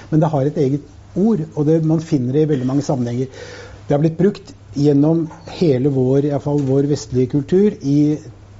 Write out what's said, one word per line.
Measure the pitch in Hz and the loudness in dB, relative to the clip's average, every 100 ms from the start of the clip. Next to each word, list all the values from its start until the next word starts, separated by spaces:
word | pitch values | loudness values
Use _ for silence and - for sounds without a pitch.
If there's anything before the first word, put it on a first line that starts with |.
| - | -2
men | 156 | 0
det | 160 | 2
har | 151 139 | 0 -2
et | 156 | 0
eget | 135 139 - - - - | 0 -2 -6 -20 -10 -2
ord, | 214 202 156 - | 0 0 -4 -2
og | 147 | 2
det, | 165 | 2
man | 160 160 | 2 0
finner | 160 147 123 | 0 -2 0
det | 139 | 0
i | 151 | 2
veldig | 143 127 | 0 0
mange | 139 135 | -2 -2
sammenhenger. | 127 120 120 131 - - - - - - | -2 -2 -4 -6 -10 -18 -18 -20 -16 -4
Det | 143 | 0
har | |
blitt | 160 160 | 0 2
brukt | 202 202 - - - 139 | 0 0 -10 -20 -10 0
gjennom | 143 139 151 165 160 - - - | 2 4 4 2 -2 -8 -16 -2
hele | 175 123 143 | 0 2 0
vår, | 135 127 135 147 | 2 2 2 0
i | |
hvert | 143 | -2
fall | 147 147 | -2 -2
vår | 135 135 143 | 0 0 0
vestlige | 143 - 127 127 | -2 -2 -2 0
kultur, | 147 139 185 208 202 | -2 0 2 2 0
i | 139 143 147 151 - - - | 0 2 2 0 -8 -20 -20